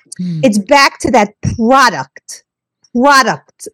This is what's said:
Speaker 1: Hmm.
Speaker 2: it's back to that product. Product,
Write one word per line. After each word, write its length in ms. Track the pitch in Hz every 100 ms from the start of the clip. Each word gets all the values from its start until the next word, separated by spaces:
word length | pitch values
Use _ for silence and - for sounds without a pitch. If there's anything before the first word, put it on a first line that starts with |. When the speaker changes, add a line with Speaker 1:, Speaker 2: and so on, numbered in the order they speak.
| - -
Speaker 1:
Hmm. 220 | 180 160
Speaker 2:
it's 140 | - 202
back 400 | 202 285 294 -
to 100 | 339
that 240 | 247 202 _ - -
product. 880 | 226 269 247 147 - _ - - _ _ _ _ _
Product, 720 | 240 277 269 226 147 _ _ -